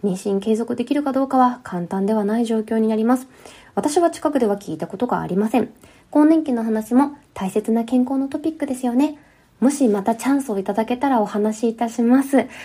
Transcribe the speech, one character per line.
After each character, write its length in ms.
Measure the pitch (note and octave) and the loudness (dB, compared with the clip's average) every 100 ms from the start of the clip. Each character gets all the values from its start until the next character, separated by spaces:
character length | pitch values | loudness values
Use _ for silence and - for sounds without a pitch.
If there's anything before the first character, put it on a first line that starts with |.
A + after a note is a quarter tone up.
妊 80 | G3+ | -4
娠 280 | F#3 G#3 G3 | -2 -2 -2
継 160 | G#3+ G#3+ | 0 -2
続 200 | A#3 A#3+ | -2 -6
で 80 | |
き 80 | B3 | -2
る 100 | C#4+ | -2
か 120 | C#4+ | -2
ど 100 | C4 | -2
う 40 | C4+ | 0
か 100 | C4 | 4
は 220 | B3 B3 | 2 0
簡 240 | - F3 E3+ | -8 -8 -4
単 180 | F#3+ | -2
で 80 | G3 | 0
は 100 | A3 | 0
な 160 | G3+ A3+ | 0 -2
い 60 | |
状 140 | A3+ A3 | 0 -2
況 180 | G#3+ A3+ | -2 0
に 100 | A3 | 0
な 80 | |
り 100 | A3 | 2
ま 120 | A3 B3+ | 2 0
す。 100 | - - - - - | -2 -20 -20 -20 -8
私 220 | - D4 D4+ | -4 0 2
は 140 | E4+ | 2
近 200 | - D#4 | 0 -2
く 80 | C#4+ | 0
で 60 | |
は 140 | A3 G3+ | 0 -2
聞 160 | - | -6
い 20 | D#3 | -8
た 100 | E3+ | -8
こ 120 | F#3+ | -6
と 80 | B3 | -4
が 160 | F3+ | -2
あ 40 | D#3+ | -2
り 120 | F3+ | 0
ま 100 | A3 | 2
せ 100 | B3 | 0
ん。 140 | - - - - _ | -2 -8 -20 -20 _
更 160 | D4 D4+ | 4 6
年 180 | D#4+ | 4
期 80 | D#4 | 2
の 120 | A#3 | -2
話 280 | A3+ A3 G#3+ | 0 -2 2
も 240 | B3 D4 - _ | 2 2 -2 _
大 160 | - F#3+ | -8 -4
切 240 | G#3+ G#3 | -2 0
な 120 | A3+ | -2
健 180 | A3+ B3+ | 0 0
康 160 | B3 C4+ | 0 -2
の 100 | C4+ | -4
ト 100 | D4+ | -4
ピ 120 | D#4+ | -6
ッ 80 | D#4+ | -4
ク 80 | C#4 | -6
で 80 | |
す 100 | B3+ | -4
よ 80 | B3 | -2
ね。 240 | A#3+ D4+ - _ _ _ _ | 0 0 -2 _ _ _ _
も 100 | B3 | 0
し 180 | C#4+ B3 | 4 2
ま 140 | G3+ | 2
た 120 | G3 | 0
チ 140 | A#3 B3+ | -2 0
ャ 40 | |
ン 100 | C#4 | 0
ス 100 | C4+ | 0
を 60 | G3 | -4
い 60 | |
た 100 | F#3+ | -2
だ 100 | G3+ | -2
け 140 | A3+ B3 | -2 -2
た 100 | C#4+ | 2
ら 140 | A#3+ | 2
お 20 | |
話 360 | G#3 G#3 G#3+ G#3+ | 0 0 -2 0
し 80 | A#3 | -2
い 40 | A3+ | -2
た 120 | A#3 | -4
し 140 | A#3+ | 0
ま 200 | A#3 C4 | 4 4
す。 240 | C4+ C4+ - - | 4 0 0 -8